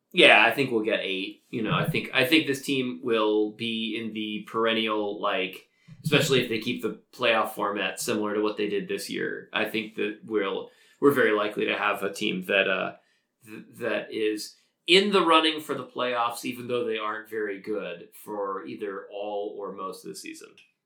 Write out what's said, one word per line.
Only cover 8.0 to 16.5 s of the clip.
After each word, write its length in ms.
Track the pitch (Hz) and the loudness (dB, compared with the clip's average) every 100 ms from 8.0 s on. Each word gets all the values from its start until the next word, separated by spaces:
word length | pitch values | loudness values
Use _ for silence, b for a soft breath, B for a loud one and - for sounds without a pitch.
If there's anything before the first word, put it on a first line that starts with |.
| - 110 104 | -2 -2 0
to 80 | 104 | 0
what 140 | 104 107 | 0 -2
they 140 | 104 | -2
did 180 | 101 92 | -2 -4
this 220 | 98 - | -6 -6
year. 400 | 98 92 - - | -6 -6 -6 -6
I 140 | 104 110 | -4 -2
think 300 | 113 107 - | -4 -6 -4
that 240 | 104 107 | -6 -6
we'll, 460 | 92 107 95 95 - b b b | -4 -2 0 -4 -8 b b b
we're 80 | 143 | 4
very 220 | 131 110 | 6 4
likely 320 | 107 107 110 107 | 2 0 -2 -2
to 100 | 104 | 0
have 260 | 104 98 | 0 0
a 120 | 98 | -4
team 320 | - 104 92 92 | -2 -4 -2 0
that, 180 | 101 95 | 2 2
uh, 280 | 92 92 - _ _ _ _ 107 | 0 -2 -8 _ _ _ _ -20
th-, 200 | 110 - 117 | -18 -18 -8
that 300 | 117 104 - | -4 -4 -4
is 420 | 110 107 107 - - _ _ - | -2 0 -2 -6 -16 _ _ 4
in 240 | 185 208 | 6 6
the 100 | 190 | 4
running 380 | 165 160 156 156 | 6 6 4 0
for 160 | - 139 | -4 -8
the 80 | |
playoffs, 640 | 123 131 123 120 117 - | -8 -4 -2 0 -2 -2
even 240 | 131 | -8